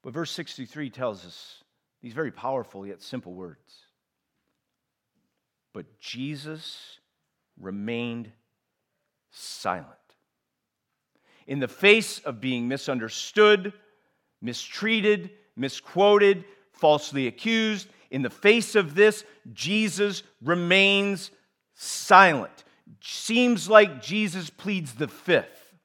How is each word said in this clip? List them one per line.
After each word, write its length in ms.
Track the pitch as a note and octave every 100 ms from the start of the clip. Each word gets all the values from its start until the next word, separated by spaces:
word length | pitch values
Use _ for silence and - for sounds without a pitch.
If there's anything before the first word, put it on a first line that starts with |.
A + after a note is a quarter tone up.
But 100 | C3
verse 180 | C3 D#3
sixty-three 600 | - E3 - B2 D3+ C#3+
tells 340 | A#2 B2 G2
us 400 | F2 - - - _ _ _ _
these 100 | A#2+
very 180 | A#2 D3
powerful 560 | - B2 C3+ A2+ G2 G2
yet 140 | F#2
simple 300 | - B2+ F2+
words. 460 | F2+ F2 D#2 _ _ _ _ _ _ _ _ _ _ _ _ _ _ _ _ _ _ _ _ _
"But 260 | G#2+ D#2 _
Jesus 1000 | - A#2+ C#3 D3 D3 D#3 - - - - _ _ _ _ _ _
remained 720 | F#2 G2+ G#2 A#2 A#2+ A#2 G#2+ _ _ _ _ _ _ _ _ _ _
silent." 580 | - - - G2 F2+ C#2 _ _ _ _ _ _ _ _ _ _ _ _ _ _ _ -
In 120 | C#3
the 100 | B2
face 520 | - G3 A3 - -
of 200 | D3+ A#2
being 280 | C3 B2 A#2+
misunderstood, 1040 | C3+ - B2+ A2+ - - - G#3+ G#3 F#3+ - _ _ _ _ _ _
mistreated, 920 | A#2 A#2+ - - G#3+ A3+ G#3 G#3 F3 _ _ -
misquoted, 880 | C3 - - F3 G3+ G3+ G3+ F#3+ - _ _
falsely 540 | _ D#3 D3 - C#3 B2+
accused, 640 | - A3 A3+ A3 G#3 - _ _
in 120 | C3+
the 80 | B2
face 440 | - G3+ A#3 -
of 200 | G#3+ E3
this, 300 | D3+ G#3+ G#3 - _ -
Jesus 680 | A2 D3+ G#3 G#3+ D#3+ G#3 F#3+ - _
remains 880 | A#2+ F3 E3+ F#3+ G3 G3 G3+ F#3+ - _ _ _ _
silent. 880 | _ - - - F#3+ F#3+ C#3+ G2 - _ _ _ -
Seems 680 | - - - A#3 B3 A3 D#3+
like 340 | G#3+ G#3 C3+
Jesus 460 | C3+ G#3 G#3+ F3+ E3
pleads 460 | _ F#3+ F#3+ D3
the 140 | A#2 D3+
fifth. 680 | - - D3+ - - _ _